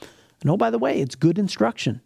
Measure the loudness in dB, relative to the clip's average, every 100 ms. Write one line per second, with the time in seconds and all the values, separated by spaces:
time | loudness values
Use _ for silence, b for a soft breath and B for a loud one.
0 | B B B B 0 2 2 0 0 -2
1 | -4 0 2 2 -2 0 -2 0 -6 -6